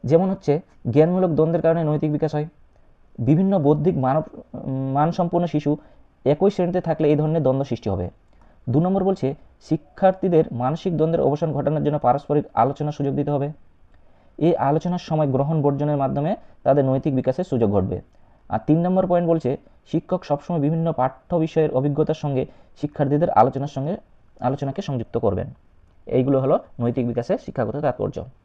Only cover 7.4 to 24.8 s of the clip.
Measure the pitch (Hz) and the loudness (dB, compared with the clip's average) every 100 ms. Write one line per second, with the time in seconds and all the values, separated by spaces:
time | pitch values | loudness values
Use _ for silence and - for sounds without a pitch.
7.4 | 131 135 135 117 110 95 90 - _ - | 0 0 -2 -4 -4 -4 -6 -10 _ -20
8.4 | - _ - 127 180 190 190 196 131 143 | -20 _ -2 0 2 0 0 0 -4 -6
9.4 | - _ - 160 - - 190 190 196 170 | -16 _ -4 -4 -4 0 2 2 2 2
10.4 | 160 117 123 160 196 160 160 165 135 147 | 2 -2 -4 -2 -4 0 0 2 0 0
11.4 | 165 139 143 156 147 147 127 135 - 151 | -2 -2 -2 0 0 0 2 0 2 -2
12.4 | - - 120 143 151 147 139 135 147 147 | 0 0 0 0 -6 -2 -2 -2 -2 -2
13.4 | 143 151 - _ - - - - - - | -2 -8 -20 _ -20 -20 -20 -20 -20 -2
14.4 | 156 - 139 156 175 180 - 156 147 131 | 0 2 2 0 0 -4 -2 0 0 0
15.4 | 139 160 143 139 147 147 135 135 147 214 | 0 2 2 0 -2 0 -2 -2 -2 -4
16.4 | - - - 139 135 131 156 131 127 127 | -8 -6 0 2 2 0 0 -2 -2 -2
17.4 | 180 127 113 101 95 - - _ - _ | -2 0 2 2 0 -4 -10 _ -20 _
18.4 | - 110 - 156 175 185 185 175 170 165 | -8 -6 0 2 2 0 2 2 2 0
19.4 | 123 135 - - _ - - 180 - 147 | 0 -4 -8 -20 _ -6 -2 -6 -2 -4
20.4 | - 170 143 165 165 - 165 - _ 175 | -2 -2 0 0 -2 0 -2 -2 _ -2
21.4 | 160 - 156 127 143 143 151 156 147 131 | 0 0 0 0 0 0 -2 -2 -2 -4
22.4 | 139 - - - 147 - 139 147 170 - | -4 -10 -20 -10 -8 -2 0 2 2 4
23.4 | 123 131 139 - 139 190 - - _ - | 4 2 -8 -6 -6 -8 -12 -20 _ -6
24.4 | 123 135 147 - | -4 -2 -4 -6